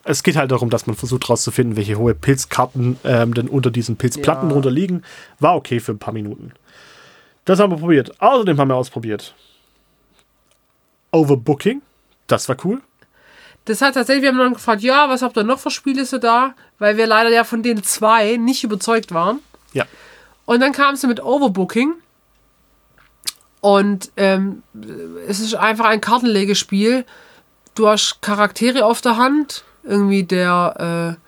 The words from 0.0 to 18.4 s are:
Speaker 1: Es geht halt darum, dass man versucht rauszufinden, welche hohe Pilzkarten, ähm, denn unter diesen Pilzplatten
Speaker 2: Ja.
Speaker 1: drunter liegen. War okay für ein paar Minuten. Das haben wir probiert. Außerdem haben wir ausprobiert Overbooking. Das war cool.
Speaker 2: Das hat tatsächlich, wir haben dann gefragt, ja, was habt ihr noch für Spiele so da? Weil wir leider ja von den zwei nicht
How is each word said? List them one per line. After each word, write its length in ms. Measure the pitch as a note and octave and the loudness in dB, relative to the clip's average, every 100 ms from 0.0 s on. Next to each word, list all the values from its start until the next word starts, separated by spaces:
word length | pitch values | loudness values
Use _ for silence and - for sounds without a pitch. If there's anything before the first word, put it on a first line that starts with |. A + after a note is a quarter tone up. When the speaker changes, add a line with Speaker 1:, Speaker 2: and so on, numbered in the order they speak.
Speaker 1:
Es 180 | - C#3 | -6 -2
geht 140 | - D#3 | 0 2
halt 160 | C3 | 2
darum, 180 | B2+ A#2+ | 0 0
dass 160 | A2+ - | -2 -2
man 80 | G#2+ | -6
versucht 320 | A#2 B2+ - | -4 -4 -2
rauszufinden, 480 | A#2 - - A#2+ G#2+ | -2 -2 -2 0 0
welche 220 | G2+ G#2 | -2 0
hohe 160 | A#2 | 0
Pilzkarten, 840 | G#2 C3 C3+ - - B2+ C3 B2 B2+ | 0 0 0 0 -2 -2 0 -2 -2
ähm, 300 | - A#2+ A#2 | 0 2 2
denn 140 | A#2+ B2 | 0 -2
unter 220 | C#3 B2 | 0 0
diesen 240 | A#2+ A2+ A2 | -2 -4 -2
Pilzplatten 520 | B2+ D3 C#3+ C#3 D#3+ | -2 0 0 0 0
Speaker 2:
Ja. 40 | |
Speaker 1:
drunter 160 | C#3+ C3+ | 0 2
liegen. 320 | C3+ F#3 F3+ - - - - | 0 -2 -4 -8 -20 -20 0
War 160 | D3 D#3+ | 2 2
okay 240 | - A#2+ | -2 -6
für 100 | - | -4
ein 60 | G#2+ | -8
paar 160 | - | -8
Minuten. 380 | A2 G#2 - A#2+ - _ - - - - _ _ _ | -8 -10 -12 -16 -20 _ -20 -20 -20 -20 _ _ _
Das 140 | - F#3+ | 0 2
haben 140 | G3+ | 2
wir 60 | D#3+ | 0
probiert. 440 | E3+ C#3+ - - | 2 2 2 0
Außerdem 340 | G#3+ C4+ G3 C#3+ | 2 4 2 2
haben 80 | C3+ | 2
wir 80 | B2+ | 0
ausprobiert 580 | B2+ B2+ A2+ G#2 - _ _ _ _ _ _ _ _ _ _ _ _ _ _ _ _ _ _ | -2 -8 -8 -8 -10 _ _ _ _ _ _ _ _ _ _ _ _ _ _ _ _ _ _
Overbooking. 720 | E3 C#3+ C3+ A#2 C#3 G3 C#4 - _ _ _ - | 2 4 2 0 0 0 -2 -8 _ _ _ -4
Das 220 | A#2 - | -4 -2
war 80 | B2+ | -4
cool. 160 | F3 C4 - _ _ _ _ - - _ | -4 -6 -8 _ _ _ _ -20 -20 _
Speaker 2:
Das 160 | - G#3 | -6 0
hat 120 | C4+ | 0
tatsächlich, 280 | C4 A#3+ C4+ | 0 0 2
wir 80 | C4+ | 2
haben 80 | B3+ | 2
dann 160 | B3+ | 2
gefragt, 280 | A#3+ - G#3 | 0 -2 0
ja, 260 | A#3+ C#4 C#4+ | 2 4 4
was 140 | B3+ | 0
habt 140 | B3 A3+ | -2 -2
ihr 80 | |
noch 140 | G#3 C4 | -2 -2
für 120 | D4+ | -4
Spiele 340 | - C#4 C4+ | -6 -4 -2
so 140 | B3+ B3+ | -2 -2
da? 360 | A#3 A#3 C4 C4 _ - | 2 2 0 -4 _ -2
Weil 180 | G#3 G#3+ | 0 2
wir 100 | A3+ | 4
leider 240 | G#3+ A#3 | 4 4
ja 140 | A#3 | 4
von 180 | A#3 A#3 | 2 -2
den 200 | A#3 G#3+ | -2 -2
zwei 540 | - - G#3+ A3+ G#3 | -2 0 2 4 2
nicht 280 | A#3+ | 0